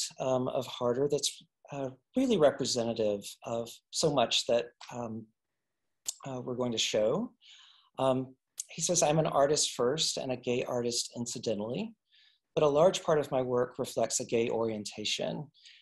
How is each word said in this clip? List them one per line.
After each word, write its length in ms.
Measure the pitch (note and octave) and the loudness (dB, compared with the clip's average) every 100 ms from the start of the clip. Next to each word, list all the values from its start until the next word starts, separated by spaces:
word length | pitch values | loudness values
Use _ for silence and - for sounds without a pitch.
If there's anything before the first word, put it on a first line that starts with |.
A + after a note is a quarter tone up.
| - - | -6 -4
um, 280 | C#3 B2+ B2+ | 0 0 0
of 180 | C#3 A#2+ | -2 -4
Harter 400 | - A#2+ A#2+ C#3+ | -4 -2 0 0
that's, 340 | C#3+ - - - _ - | 0 -2 -6 -14 _ -14
uh, 180 | C#3+ C3+ B2+ _ B3+ | -8 -8 -10 _ -2
really 220 | C4 G#3 | 2 6
representative 880 | C#3+ - B2+ B2 A2+ A2+ G#2+ G2+ - - - | 6 4 0 0 0 0 0 0 -6 -14 -6
of 220 | A#2 A#2 - _ | -6 -6 -12 _
so 240 | - D#3+ | -2 0
much 320 | C#3+ A#2 - - | 2 2 2 2
that, 200 | A#2+ A#2+ - - | 2 0 -8 -12
um, 320 | A#2+ A#2 A2 A2 _ _ _ _ _ _ _ - - C#3 | -8 -8 -8 -12 _ _ _ _ _ _ _ -12 -10 -10
uh, 120 | B2+ | -8
we're 140 | B2 | -6
going 180 | A#2+ B2 | -4 -2
to 60 | A2 | -2
show. 540 | - A2+ G#2+ D#3+ B3 - - - - - _ - | 0 2 2 0 -2 -10 -20 -20 -20 -20 _ -2
Um, 380 | C3 C3 C3 - _ - - | 0 0 -2 -10 _ -14 -12
he 120 | - | -6
says, 200 | E3 F3 | 0 2
"I'm 160 | D3+ D#3+ | 4 4
an 80 | D#3 | 4
artist 460 | C#3+ C#3+ D3 - | 4 4 4 0
first 460 | - B2 D#3 D#3 - | 0 0 2 0 -2
and 140 | C#3 | -4
a 60 | B2+ | -4
gay 260 | B2 B2 | -2 -2
artist 500 | - B2 A#2+ A#2+ - B2 | -2 -2 -2 -2 -6 -8
incidentally, 800 | A#2 B2 A#2 G2+ G#2+ C#3 A3+ - _ _ _ _ _ | -8 -6 -4 -4 -4 -4 -6 -10 _ _ _ _ _
but 100 | - | 2
a 40 | D3+ | 4
large 340 | C#3+ F3+ C#3+ | 6 6 4
part 180 | - D3+ | 2 0
of 120 | C#3 | 2
my 100 | C3 | 0
work 380 | B2+ B2 B2+ - | 0 0 0 -4
reflects 400 | - - A2+ - | -6 -2 -2 -2
a 60 | A#2 | 0
gay 240 | A#2 A#2 | 0 2
orientation. 1000 | A2+ A2+ G#2+ G#2 - G#2 - F#2 E3 D3 _ - - | 0 -2 -4 -8 -6 -4 -4 -4 -4 -8 _ -20 -20